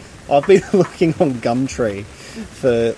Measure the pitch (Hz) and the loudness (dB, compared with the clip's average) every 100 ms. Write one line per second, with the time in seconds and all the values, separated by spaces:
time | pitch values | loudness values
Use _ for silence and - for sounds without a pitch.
0 | - - - 143 170 185 - 190 170 - | -16 -20 0 0 4 4 4 0 0 0
1 | 170 151 165 120 120 123 135 - 117 98 | 0 2 -2 0 -2 -2 -2 -2 -4 -4
2 | 101 - - 226 214 - 135 117 117 | -10 -18 -18 -16 -16 -4 0 0 0